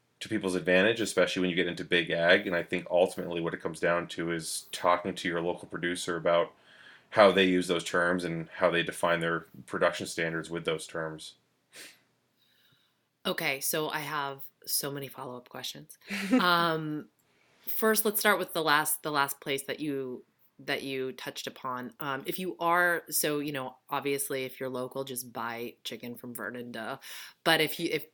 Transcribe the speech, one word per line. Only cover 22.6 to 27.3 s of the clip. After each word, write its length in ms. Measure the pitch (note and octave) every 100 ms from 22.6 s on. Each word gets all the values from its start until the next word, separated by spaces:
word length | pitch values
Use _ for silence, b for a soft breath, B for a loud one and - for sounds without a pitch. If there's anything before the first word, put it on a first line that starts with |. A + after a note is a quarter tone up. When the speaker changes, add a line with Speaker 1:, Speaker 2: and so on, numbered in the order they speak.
Speaker 2:
are, 420 | E3+ F3 F3 E3+ -
so, 300 | D3+ D#3 D3
you 100 | D3
know, 240 | C#3 B2+ - -
obviously, 540 | C#3+ C#3 C#3 - C#3
if 160 | C3 -
you're 80 | C3
local, 340 | B2+ B2+ C#3
just 300 | C3+ B2 B2
buy 420 | A2+ A2+ A#2 A#2+ -
chicken 320 | - A2+ B2
from 180 | A#2 B2
Vernon, 380 | A#2 G#2+ B2 A#2+
duh. 280 | A#2 A2 C3+ B B B